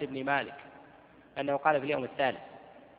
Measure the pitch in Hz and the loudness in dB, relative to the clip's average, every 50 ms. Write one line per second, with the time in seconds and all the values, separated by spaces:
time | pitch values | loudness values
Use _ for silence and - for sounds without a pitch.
0 | 147 135 135 135 131 139 139 139 117 101 - - - - - - - - - - | -4 -4 -4 -2 0 2 2 2 0 -2 -8 -14 -16 -18 -18 -20 -20 -20 -20 -20
1 | - - - - - - - 143 139 143 139 139 - 156 151 139 127 143 147 135 | -20 -20 -20 -20 -20 -10 -6 -4 0 0 2 4 4 4 4 4 4 0 0 0
2 | 127 120 - - 139 127 117 - - - - - - - - - - - - | -2 -2 0 2 2 2 0 -2 -8 -16 -18 -18 -18 -20 -20 -20 -20 -20 -20